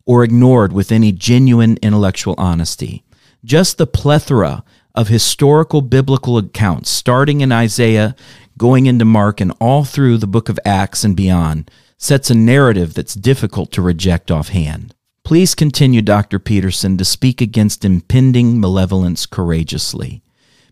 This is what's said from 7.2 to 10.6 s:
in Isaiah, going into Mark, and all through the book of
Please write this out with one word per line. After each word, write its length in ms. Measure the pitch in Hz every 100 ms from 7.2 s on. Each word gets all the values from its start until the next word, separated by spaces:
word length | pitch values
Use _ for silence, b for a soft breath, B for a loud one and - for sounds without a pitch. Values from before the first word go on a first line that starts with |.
| 143 147
in 120 | 135
Isaiah, 640 | 113 113 110 117 110 110 - B B B -
going 300 | 120 131 135
into 180 | 123
Mark, 360 | 113 110 104 104
and 120 | 92 -
all 240 | 117 143
through 340 | 139 139 131 117
the 80 | 104
book 220 | 113 -
of 100 | 98